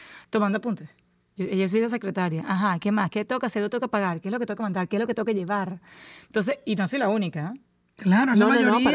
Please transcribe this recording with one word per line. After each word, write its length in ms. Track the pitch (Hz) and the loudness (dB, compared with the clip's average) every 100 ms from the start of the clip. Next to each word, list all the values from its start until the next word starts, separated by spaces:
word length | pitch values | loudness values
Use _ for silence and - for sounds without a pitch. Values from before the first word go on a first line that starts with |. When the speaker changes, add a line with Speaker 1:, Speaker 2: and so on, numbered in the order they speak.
| - - - | -20 -20 -4
Speaker 1:
tomando 280 | 220 202 202 | -2 0 -2
apuntes. 320 | 240 202 156 _ _ _ _ - | -4 -6 -10 _ _ _ _ -8
Yo, 100 | 185 | -4
yo 200 | 190 190 | 0 0
soy 120 | 214 | 0
la 80 | 226 | 0
secretaria. 560 | 233 196 185 180 160 - | -2 -4 -2 -2 -2 -2
"Ajá, 320 | 190 202 170 | 0 0 0
¿qué 140 | 202 | 0
más? 160 | 208 185 | 0 0
¿Qué 140 | 208 | -4
toca 220 | 208 254 233 | -4 -4 -2
hacer? 160 | 214 | -2
¿Qué 60 | 202 | -4
toca 180 | 240 247 | -4 -2
pagar? 320 | 214 190 165 | -2 -2 -4
¿Qué 80 | 190 | -6
es 40 | |
lo 60 | 240 | -4
que 80 | 233 | -4
toca 160 | 208 | -4
mandar? 240 | 214 185 180 | -4 -2 -2
¿Qué 80 | 202 | -2
es 40 | |
lo 60 | 226 | -2
que 80 | |
toca 180 | 226 220 | -2 -2
llevar?". 480 | 202 175 208 185 175 - - - - - | -2 -2 -2 -4 -8 -14 -20 -20 -20 -6
Entonces, 320 | 220 202 - - | -2 -2 -4 -4
y 100 | 208 | -2
no 100 | 185 | -2
soy 120 | 269 | 0
la 80 | 208 | 0
única, 460 | 220 180 156 160 254 | 0 -2 -4 -8 -10
¿eh? 40 | _ _ _ - | _ _ _ -4
Speaker 2:
Claro, 360 | 190 202 262 | 4 4 6
es 60 | 214 | 6
Speaker 3:
No, 100 | 208 | 6
Speaker 2:
la 60 | 240 | 6
Speaker 3:
no, 40 | |
no, 80 | 220 | 6
Speaker 2:
mayoría. 180 | - 254 | 4 4